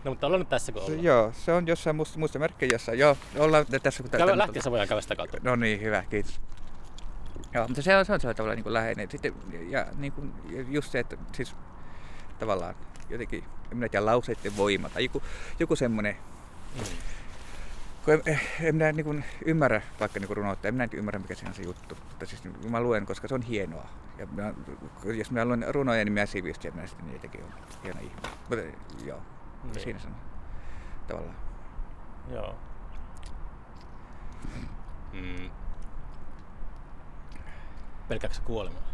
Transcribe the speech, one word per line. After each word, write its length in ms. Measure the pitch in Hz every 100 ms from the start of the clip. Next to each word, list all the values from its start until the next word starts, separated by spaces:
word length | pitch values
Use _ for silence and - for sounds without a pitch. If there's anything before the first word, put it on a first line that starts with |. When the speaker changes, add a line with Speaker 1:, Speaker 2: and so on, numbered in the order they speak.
Speaker 1:
No, 80 | 139
mutta 160 | 131 139
ollaan 120 | 185
nyt 80 | 175
tässä, 220 | 127 -
kun 100 | 107
Speaker 2:
Se, 40 | 110
Speaker 1:
ollaan. 180 | 156
Speaker 2:
joo, 280 | 170 127 110
se 180 | 117 -
on 140 | 170 170
jossain 280 | 165 - 156
must-, 220 | 156 160
musta 220 | 156 135
merkkejä 320 | 151 - 135
jossain. 280 | 117 - 117
Joo, 180 | 147 139 - -
ollaan 280 | 151 156 143
nyt 140 | 131
tässä, 200 | 139 -
kun 80 | 123
tää 60 | 127
Speaker 1:
Käydään 120 | 175
Speaker 2:
tänne 80 | 190
Speaker 1:
lähteä, 120 | 202
Speaker 2:
tuli. 100 | 123
Speaker 1:
sä 80 | 127
voidaan 160 | 120 104
käydä 140 | 107
sitä 140 | - 104
kautta. 220 | 82 -
Speaker 2:
No 120 | 127 123
niin, 260 | 113 104
hyvä, 220 | 110 107 90
kiitos. 320 | 107 107 - - - - - - - - - - - -
Joo, 140 | 123 117
mutta 140 | 131
se 160 | 147 196
on, 80 | 190
se 80 |
on 60 | 196
sillä 140 | 127
tavalla 220 | 110 110 107
niinku 180 | 107
läheinen. 380 | 113 113 107 101
Sitten, 220 | - 139 - - 85 85
ja 160 | 135 - -
niinku, 240 | 139 - 143 - - 104 131
just 240 | 143 -
se, 80 | 135
että 180 | 120 - -
siis 240 | - 123 - - - - - - - - -
tavallaan 360 | 110 98 87 95 - - -
jotenkin, 340 | 113 117 107 - - -
en 60 | 120
minä 120 | 117
tiedä, 160 | 101 107
lauseitten 520 | 120 120 113 - 101
voima 320 | 101 95 -
tai 140 | -
joku, 180 | 127 - - - - -
joku 160 | 165 160
semmonen. 400 | 127 110 104 - - - - - - 139
Speaker 1:
Mm. 60 | 110 - - - - - - - - - - - -
Speaker 2:
Kun 80 |
en, 80 | 156 156
eh, 160 | 147 - -
en 140 | 160 156
minä 160 | 156
niinku 240 | 151 151 147 143 - -
ymmärrä 360 | 165 139 110 - -
vaikka 200 | 107 104
niinku 140 | 98
runoutta, 340 | 104 104 95 98
en 60 |
minä 100 | 123
nyt 100 | 117
ymmärrä, 260 | - 104 101
mikä 160 | 95 90
siinä 140 | -
on 60 | 95
se 60 |
juttu. 340 | 87 87 - 78 -
Mutta 160 | - 80
siis 180 | -
niinku 260 | 92 - 113
mä 120 | 117
luen, 240 | 120 110 98
koska 220 | 98 107
se 80 | 131
on 60 |
hienoa. 480 | 117 110 90 80 - - - -
Ja 80 | 98
mä, 280 | - 104 - 71 73 76 - 98 113
jos 140 | 104
minä 140 | 123 117
luen 200 | 120 - 143
runoja, 300 | 135 113 104
niin 80 |
minä 120 | 104 101
sivistyn 440 | 104 87 - 85
ja 60 | 85
minä 120 | 92
sitten 260 | - 85
jotenkin 300 | 65 - 50
on 60 | - - - -
hieno 160 | 101 -
ihminen. 320 | - - - - -
Mutta, 160 | 120 82 71 - - 64
joo, 160 | 69 - - - -
Speaker 1:
Niin. 160 | - -
Speaker 2:
siinä 160 | - 107
se 80 | -
on 80 | - - - - - - - - - -
tavallaan. 280 | 85 - - - - - - - - - - -
Speaker 1:
Joo. 240 | 123 101 - - - - - - - - - - - - - - - - - - - - - - - - - -
Mm. 360 | 98 92 90 87 - - - - - - - - - - - - - - - - - - - - - - - - - -
Pelkäätkö 280 | 117 107 -
sä 40 |
kuolemaa? 380 | - 110 92 85 -